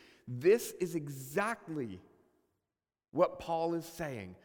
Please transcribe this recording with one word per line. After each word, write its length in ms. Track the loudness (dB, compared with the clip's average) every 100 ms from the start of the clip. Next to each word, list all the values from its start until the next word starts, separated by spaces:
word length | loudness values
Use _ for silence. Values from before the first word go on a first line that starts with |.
| -20 -18 -8
This 460 | 2 6 6 4 -4
is 160 | -2 -2
exactly 1040 | -4 -8 -4 -2 -2 -4 -6 -6 -4 -8 -16 -20 _ _ _ _ _ _ _ _ _
what 260 | 4 4 2
Paul 360 | -2 0 0
is 120 | -2 -4
saying. 480 | -8 -6 -6 -10 -12